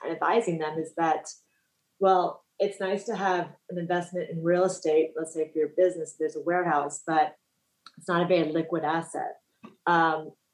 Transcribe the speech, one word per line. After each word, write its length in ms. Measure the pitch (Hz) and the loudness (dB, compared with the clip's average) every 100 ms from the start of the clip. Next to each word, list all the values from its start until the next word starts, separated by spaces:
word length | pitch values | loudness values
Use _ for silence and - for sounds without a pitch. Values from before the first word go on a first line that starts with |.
and 120 | 151 | -8
advising 440 | 160 156 233 190 165 | -2 0 2 0 -4
them 220 | 156 160 | -4 -6
is 160 | 160 - | -6 -2
that, 320 | 165 156 - - _ _ _ _ _ _ | 0 0 -4 -18 _ _ _ _ _ _
well, 440 | 190 185 175 - _ - | 2 4 0 -6 _ -4
it's 180 | 202 - | -4 -2
nice 260 | 190 202 - | -4 -2 -4
to 100 | 190 | -4
have 320 | 190 180 170 - - | 0 0 -4 -12 -10
an 80 | 180 | -8
investment 520 | 170 175 175 180 165 | -2 -2 -2 -8 -6
in 140 | 165 | -2
real 220 | 165 180 185 | 2 4 2
estate. 460 | 180 156 156 160 156 | 0 2 2 2 -4
Let's 180 | 156 | -6
say 160 | 160 156 | -4 -4
for 100 | 160 | -2
your 100 | 151 | 0
business, 460 | - 180 175 151 - | 4 2 2 -8 -6
there's 160 | 156 151 | -6 -4
a 60 | |
warehouse, 600 | 147 180 175 147 143 - - | 0 0 2 0 0 -6 0
but 300 | 160 147 - _ _ _ _ - - | 2 2 -2 _ _ _ _ -20 -12
it's 100 | - | -2
not 160 | 175 | 0
a 40 | 175 | 4
very 240 | 180 151 | 2 2
liquid 320 | 160 160 170 | 0 -2 -2
asset. 540 | 151 165 165 139 - - _ _ - _ 170 | -2 -2 -4 -8 -8 -10 _ _ -20 _ 0
Um, 460 | 170 165 156 151 - _ | 4 2 0 -6 -16 _